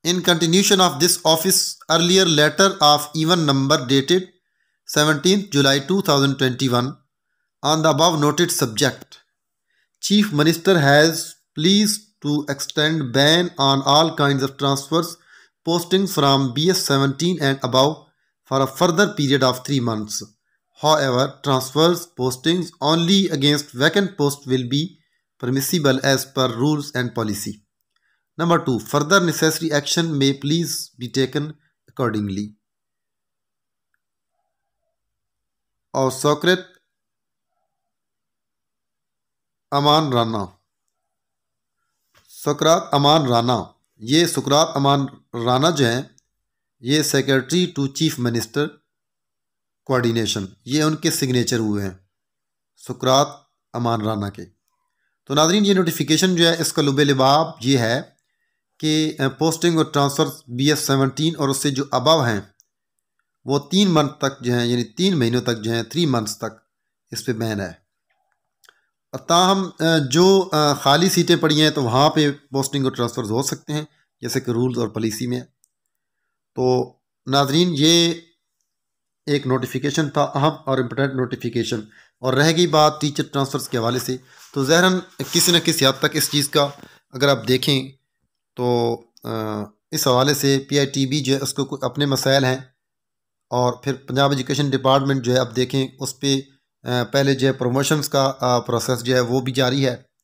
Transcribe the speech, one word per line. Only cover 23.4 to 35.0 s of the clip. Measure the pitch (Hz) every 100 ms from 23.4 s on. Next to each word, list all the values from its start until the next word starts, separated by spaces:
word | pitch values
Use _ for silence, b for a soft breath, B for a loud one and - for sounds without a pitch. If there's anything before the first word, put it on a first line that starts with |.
| 143 147 - 123
vacant | 151 202 190 -
post | 143 139 127
will | 127 120
be | 139 175 b b b b _
permissible | 123 135 135 175 143 131
as | 135 135 - -
per | 127 113
rules | 143 151 143 127
and | 123 -
policy। | 107 101 104 - _ _ _ _ _ _ _ -
Number | 170 170 165
two, | 117
further | - 147 147 196 175
necessary | 147 160 156 165
action | 147 147 - 165
may | 143 135 139
please | 143 165 156 - - _
be | 123 135
taken | 131 147 151 - _ _ _
accordingly। | - 120 107 104 98 104 _ _ _ _ _ _ _ _ _ _ _ _ _ _ _ _ _ _ _ _ _ _ _ _ _